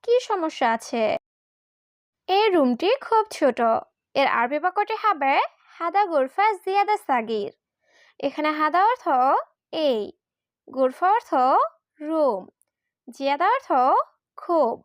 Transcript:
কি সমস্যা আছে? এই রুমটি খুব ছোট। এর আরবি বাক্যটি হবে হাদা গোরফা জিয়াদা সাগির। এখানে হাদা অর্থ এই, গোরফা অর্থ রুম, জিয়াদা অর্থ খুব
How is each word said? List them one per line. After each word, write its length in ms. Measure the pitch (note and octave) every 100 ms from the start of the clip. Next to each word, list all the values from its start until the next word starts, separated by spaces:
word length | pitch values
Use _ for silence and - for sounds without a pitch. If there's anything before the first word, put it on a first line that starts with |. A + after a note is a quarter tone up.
কি 120 | - B4 -
সমস্যা 380 | G4+ D#4+ - B3
আছে? 320 | A3+ - A#3+ A3 - _ _ _ _ _ _ _ _ _ _ -
এই 160 | F#4+ A4
রুমটি 400 | F4+ B3+ A#3+ F4 C5+ -
খুব 180 | A4+ G#4
ছোট। 280 | - C#4+ A#3+ A#3 A3+ - _ _ -
এর 120 | C#4 A#3
আরবি 200 | A#3+ D4+
বাক্যটি 360 | F4 F4+ G#4 A4
হবে 320 | G#4+ E4 C4+ D#4 D5 _ _ -
হাদা 280 | E4+ F#4 G#4
গোরফা 400 | D#4 C4 - G#4+ F#4+
জিয়াদা 320 | - G4 G4+ G#4
সাগির। 540 | - B3+ A3 A3 G3+ _ _ _ _ _ _ _
এখানে 300 | C#4 - D4+ D4+
হাদা 220 | D#4 E4+ G#4
অর্থ 140 | B4 F4 C4 C4 G4+ D#5+ _ _ - D4+
এই, 140 | A3+ G3+ _ _ _ _ _ -
গোরফা 400 | B3+ C4 C4 F4+ A4
অর্থ 160 | - D4+ B3+ D4 D#5+ _ _ _
রুম, 400 | D4+ D#4+ C#4+ G3 - _ _ _ _ _ -
জিয়াদা 400 | A#3 C#4 C#4+ F#4 C5
অর্থ 140 | - C#4+ B3+ G4+ - _ _ -
খুব 360 | - E4+ A#3+ -